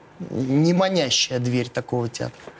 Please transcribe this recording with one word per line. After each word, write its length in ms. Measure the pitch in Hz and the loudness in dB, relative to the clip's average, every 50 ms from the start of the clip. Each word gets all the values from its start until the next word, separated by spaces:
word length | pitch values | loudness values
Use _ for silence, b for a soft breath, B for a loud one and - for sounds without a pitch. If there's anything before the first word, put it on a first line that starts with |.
| - - - - 180 - | -20 -20 -16 -14 -12 -6
не 420 | - 110 131 131 135 147 160 170 175 | -4 -4 -2 2 2 4 4 4 4
манящая 640 | 180 190 190 190 175 143 123 - - - - 131 123 | 4 2 2 2 0 0 2 0 0 0 0 -2 -2
дверь 300 | 123 123 123 123 120 123 | 0 0 0 0 -2 -2
такого 400 | - 127 123 - 127 123 117 117 | -4 -8 -6 -4 -4 -2 -2 -4
театра. 320 | - - 123 123 - B B B B | -4 -6 -8 -8 -8 B B B B